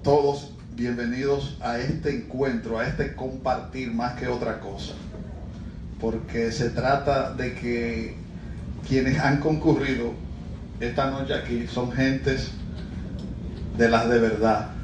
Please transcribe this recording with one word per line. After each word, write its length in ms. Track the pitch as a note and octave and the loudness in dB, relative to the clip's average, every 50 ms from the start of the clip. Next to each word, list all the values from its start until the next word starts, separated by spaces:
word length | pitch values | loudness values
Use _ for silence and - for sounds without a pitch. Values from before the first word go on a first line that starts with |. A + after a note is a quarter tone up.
| - | 6
todos 500 | C#3+ C#3+ D3 C#3 C#3+ C#3+ C#3+ - - - - - - A#2+ | 8 6 8 8 6 4 2 -4 -10 -12 -12 -12 -12 -4
bienvenidos 800 | A#2+ A#2+ A#2+ A#2+ A#2+ A#2+ A#2 B2 B2+ C#3 C#3 C#3 C#3 C#3 - - - | -2 -2 0 0 0 -2 -2 -2 0 2 2 2 2 0 -4 -6 -4
a 200 | - A#2 A#2 A#2+ | -4 -2 -2 0
este 360 | B2+ C#3+ D#3 D#3 - D3 C3+ | 0 -2 -2 0 0 0 -2
encuentro, 640 | A#2+ - - B2+ B2+ C#3 C3+ A#2+ A2+ G#2+ A2+ A2+ | -2 -4 -6 -2 0 0 0 0 -2 -2 -2 -2
a 100 | A2 A#2+ | -2 0
este 280 | C3 - - C#3+ - - | -2 0 -2 -2 -2 -2
compartir 760 | - C3 B2+ A2+ - - C3 B2+ B2 - - - C3 C3 A#2+ | -6 -6 -6 -6 -2 0 0 0 0 -2 -8 -6 -6 -6 -2
más 220 | A2+ A#2 A#2+ B2 - | -2 -2 -2 -2 -4
que 140 | - C3 | -4 -2
otra 320 | B2 B2 A#2+ A#2 A2+ G#2 F#2+ | -2 -2 0 -2 -2 -4 -4
cosa, 340 | G2 G2 G2 - - - - - - - - - - - - - - - - - - - - - - - - - | -6 -10 -8 -8 -8 -10 -10 -10 -12 -12 -10 -10 -10 -10 -10 -10 -10 -10 -10 -10 -10 -10 -10 -10 -10 -10 -8 -4
porque 520 | - A2+ A2 A2+ - - - A#2+ A#2 A2+ | -2 -2 -2 -2 -4 -4 -2 0 0 0
se 180 | A2 - B2 A2+ | 2 0 0 0
trata 640 | - A#2+ A#2+ C3 C#3+ C#3 - C#3+ C#3 C3+ A#2+ - B2+ | 0 0 2 2 2 2 4 2 2 2 2 -2 -2
de 220 | C3 B2+ A#2 G#2+ | -4 -4 -4 -4
que 600 | - - A#2+ A#2+ A#2 A#2 A#2 A#2 A2+ A2+ A2+ A#2 - - - - - - - - - - - - - - | -4 -2 -2 0 0 0 -2 -2 -2 -4 -6 -8 -10 -10 -10 -10 -10 -10 -8 -8 -8 -8 -8 -8 -8 -2
quienes 320 | - C3+ C3 B2+ C3 - - | 2 4 4 4 4 2 4
han 200 | - C3+ C#3+ C#3+ | 4 4 4 4
concurrido 720 | - D#3 D#3 D3 - D#3+ D3 C3+ C#3 C3+ C3 A#2 A#2+ A#2 A#2 - - - - - - - - - - - - - | 4 4 2 4 6 6 6 6 4 2 0 0 0 -2 -4 -4 -8 -8 -8 -8 -8 -8 -8 -10 -10 -10 -8 -4
esta 300 | A#2+ A#2+ - C#3 C#3 C3+ | -4 -2 2 2 2 2
noche 240 | C3+ C3+ C3+ - C#3+ | 2 -2 -2 -2 -2
aquí 320 | B2 A#2+ B2 A#2+ A#2 A#2+ | -2 0 0 -2 -2 -2
son 240 | - - B2 B2 B2 | -2 -2 -2 -2 0
gentes 600 | A#2+ C3 C3 C3+ C3+ C3 - C3+ C3 C3+ - - - - - - - - - - - - - - - - - - - - - - - - - - - | 2 4 4 4 4 4 2 2 2 2 -2 -4 -6 -6 -8 -8 -6 -8 -8 -6 -6 -6 -6 -6 -6 -6 -6 -6 -6 -6 -6 -6 -6 -6 -6 -4 2
de 120 | A2+ A#2 A2+ | 4 6 6
las 200 | A2+ A2 A2+ A#2 | 6 6 4 6
de 100 | A#2+ A#2 | 6 6
verdad 500 | A2+ A2 G#2+ G2+ A2 A2+ A2 G#2+ - - - - | 6 6 4 4 4 4 4 4 2 -4 -8 -10